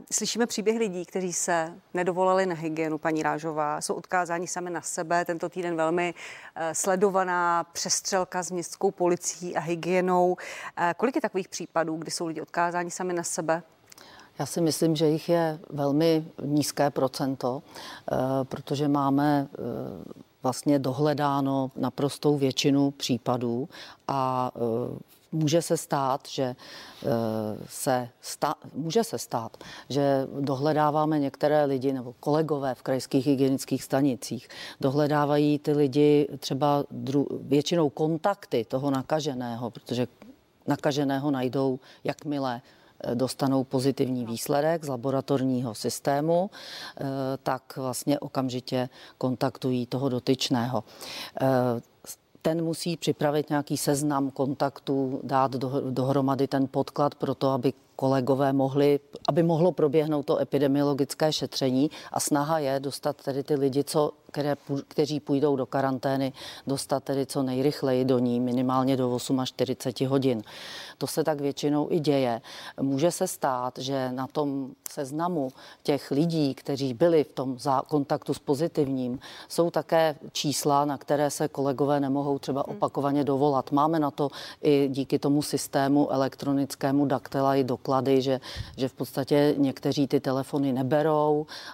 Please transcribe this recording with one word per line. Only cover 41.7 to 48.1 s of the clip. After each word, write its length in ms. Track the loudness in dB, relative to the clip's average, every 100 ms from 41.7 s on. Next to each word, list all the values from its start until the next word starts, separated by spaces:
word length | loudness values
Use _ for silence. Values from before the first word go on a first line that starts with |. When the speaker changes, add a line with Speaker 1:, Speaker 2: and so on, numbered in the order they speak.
| -2 -8 -10
Speaker 2:
jakmile, 580 | -8 -6 -6 -4 -4 -6 -10 -20 _ -12
eh, 120 | -4 -2
dostanou 480 | -2 0 0 0
pozitivní 600 | 0 0 0 0 0 -2 -4
výsledek 580 | -4 -2 0 2 0
z 40 | -2
laboratorního 880 | -4 -2 -2 0 0 2 0 -2 -4
systému, 760 | -4 -4 0 0 2 2 0
eh, 520 | -6 -16 -14 -14 -8 -6 -4 -4 -4
tak 300 | -4 -6 -6 -8
vlastně 420 | -6 -4 -2